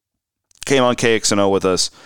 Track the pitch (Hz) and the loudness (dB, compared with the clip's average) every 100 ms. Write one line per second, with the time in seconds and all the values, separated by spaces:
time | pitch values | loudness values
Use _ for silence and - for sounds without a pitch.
0 | _ _ _ _ _ _ - 135 123 120 | _ _ _ _ _ _ -2 0 2 0
1 | 117 110 - 101 101 95 95 90 - - | 0 0 0 0 0 0 0 -2 -4 -8